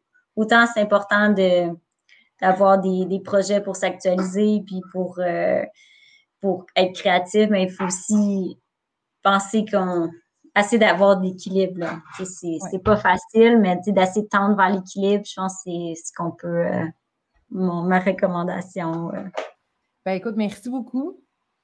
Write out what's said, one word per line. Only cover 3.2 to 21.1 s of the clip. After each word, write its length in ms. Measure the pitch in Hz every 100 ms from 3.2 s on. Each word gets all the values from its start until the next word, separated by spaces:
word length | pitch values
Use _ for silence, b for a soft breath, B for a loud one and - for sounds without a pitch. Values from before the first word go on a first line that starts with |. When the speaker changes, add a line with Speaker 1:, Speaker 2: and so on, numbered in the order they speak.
Speaker 1:
projets 400 | - 202 190 202
pour 160 | 202 185
s'actualiser, 840 | 185 180 190 180 185 190 214 214 185
puis 140 | 185 185
pour, 260 | 185 180 180
euh, 440 | 180 170 175 - 208 b b b b b b _
pour 260 | 196 185 - -
être 180 | 185
créatif, 540 | - 196 180 180 214 214
mais 140 | 196
il 60 | 185
faut 140 | 185
aussi 760 | 185 185 - 214 202 196 180 - _ _ _ _ _ _
penser 420 | 196 196 - 220 208
qu'on, 400 | 202 185 175 165 - _ _ _ 202
essayer 220 | 202 233
d'avoir 400 | 208 185 196 190
de 60 |
l'équilibre, 560 | 185 185 190 190 185 180
là. 200 | 165 165 - -
Tu 80 |
sais, 80 | 185
c'est, 140 | - 175
Speaker 2:
Ouais. 220 | 160 185
Speaker 1:
c'est 120 | 185
pas 140 | 214 208
facile, 600 | 190 185 - 220 233 233
mais, 160 | 190 180
tu 60 |
sais, 80 | -
d'essayer 300 | 196 185 208
de 60 | 208
tendre 280 | 202 202 202
vers 140 | 190
l'équilibre, 540 | 196 185 196 196 202 202
je 80 |
pense 200 | - 190
que 60 | 185
c'est 300 | 185 170 170 165
ce 160 | - -
qu'on 140 | 170
peut, 360 | 165 175 170 170
euh, 180 | 180 165 - _ _ _ _ -
mon, 320 | 190 185 170
ma 160 | 175 185
recommandation, 1120 | 190 185 190 175 175 180 180 190 165 165 170
euh. 100 | - 196 - - _ _ _ _ _ 185
Speaker 2:
Ben, 60 |
écoute, 220 | 190 226 214
merci 320 | 214 - 247
beaucoup. 500 | 262 226 254 311